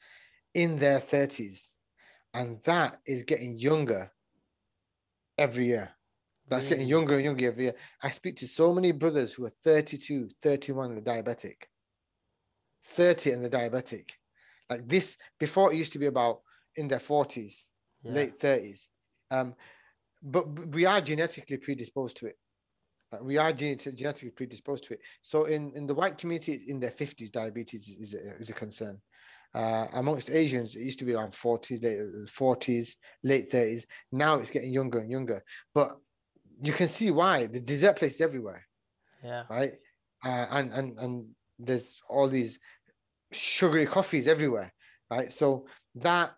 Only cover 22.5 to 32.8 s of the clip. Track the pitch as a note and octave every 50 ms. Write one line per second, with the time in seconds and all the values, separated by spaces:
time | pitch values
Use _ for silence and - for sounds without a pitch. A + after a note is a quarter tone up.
22.5 | _ _ _ _ _ _ _ _ _ _ _ - A2+ G#2 B2+ C3 C#3 D3+ D#3 D#3+
23.5 | D#3+ B2+ D3 D3 C3+ - - C#3+ B2+ B2+ C#3 D3 C#3 - C3 A#2 - - C3 A#2
24.5 | B2 - - C#3+ C#3+ A#2+ - - A#2 - - - - _ - - - D#3 D#3 D#3
25.5 | D#3 D3+ D3 C#3 B2 D3 C#3+ C#3 C#3+ D#3 F#3 G3 D3 - - E3+ E3+ D#3+ D#3+ E3
26.5 | C#3+ - - C#3 C#3+ C3 B2 A#2 - - D3 C#3 - - A2+ G#2 - A#2 A2 A2+
27.5 | G#2 A#2+ A2+ - - G#2+ G#2 G#2 G2 - A2 G2+ G#2 - - G2+ - - A2+ A2+
28.5 | - - A2 G#2 - - A2+ G#2 G2+ G2+ _ _ _ - - - - - _ _
29.5 | - A#2+ A2+ A2+ A2+ A2 A2+ A2+ - B2+ C3 C#3+ D#3 B2+ - - D3+ D#3+ D#3+ C#3+
30.5 | C3 B2 A#2 G#2+ - G#2+ B2 C3+ C3+ - C3+ B2 A#2 A2 G#2+ G2 - - - A#2+
31.5 | A#2 A2+ - - B2+ A2 A#2 A#2 G#2+ G2+ G#2+ G2+ G2 G#2 G#2 - - - C3+ C3
32.5 | B2 B2+ - - A#2+ A#2